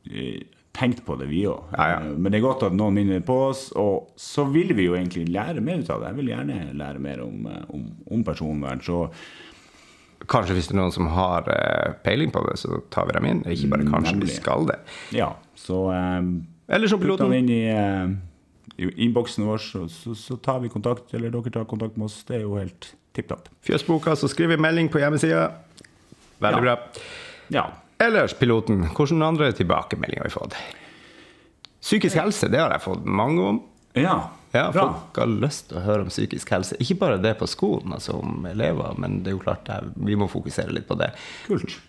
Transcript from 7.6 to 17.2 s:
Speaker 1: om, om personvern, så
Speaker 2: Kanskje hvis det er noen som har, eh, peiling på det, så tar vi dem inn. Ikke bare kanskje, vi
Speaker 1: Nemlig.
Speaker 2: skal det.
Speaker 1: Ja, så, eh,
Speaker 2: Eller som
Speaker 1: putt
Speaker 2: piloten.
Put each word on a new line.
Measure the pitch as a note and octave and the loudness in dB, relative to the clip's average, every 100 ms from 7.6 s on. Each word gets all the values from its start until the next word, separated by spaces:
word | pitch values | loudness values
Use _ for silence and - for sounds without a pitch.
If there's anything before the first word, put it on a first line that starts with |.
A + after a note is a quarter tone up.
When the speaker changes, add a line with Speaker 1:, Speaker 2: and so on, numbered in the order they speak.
| - | -12
Speaker 1:
om, | C#2+ A1+ A1 - | -10 -10 -12 -4
om | A2+ | -2
personvern, | G#2+ D2 D#2 D2+ C2+ B1+ | -2 -2 -2 -2 -4 -4
så | - F2 E2 - - - - - - - - - - - - | -2 -2 -2 -6 -18 -20 -20 -20 -20 -20 -20 -20 -20 -12 0
Speaker 2:
Kanskje | B2+ F#2 | 2 4
hvis | F2+ E2+ | 0 2
det | |
er | G2 | 2
noen | F2+ | 2
som | - E2+ | 0 2
har, | F2 F#2 E2+ - | 2 2 2 0
eh, | - - G1+ - - | 0 2 2 0 0
peiling | - A2+ D#3 | 0 2 2
på | - - | 0 0
det, | - | -2
så | - - - | -4 -4 -4
tar | - - | -2 0
vi | |
dem | - - | 2 2
inn. | - | 0
Ikke | E2+ E2+ C#2 | 0 0 2
bare | C#2+ | 2
kanskje, | D2 E2 D#2+ | 2 2 2
vi | G2+ | 0
Speaker 1:
Nemlig. | F#2 B1 | 0 -2
Speaker 2:
skal | - C2 | 0 2
det. | D#3 - - - - | 2 -2 -8 -16 -6
Speaker 1:
Ja, | A#2 D2+ - - | -2 -2 -4 -16
så, | - - F#2 F#2+ | -12 -4 0 0
eh, | F2+ F2+ F2+ F2+ F2 E2 - - | 0 0 0 0 -2 -6 -14 -2
Speaker 2:
Eller | G3+ A3 | 2 4
som | G3+ | 2
Speaker 1:
putt | F3 | 2
Speaker 2:
piloten. | F#3+ | 4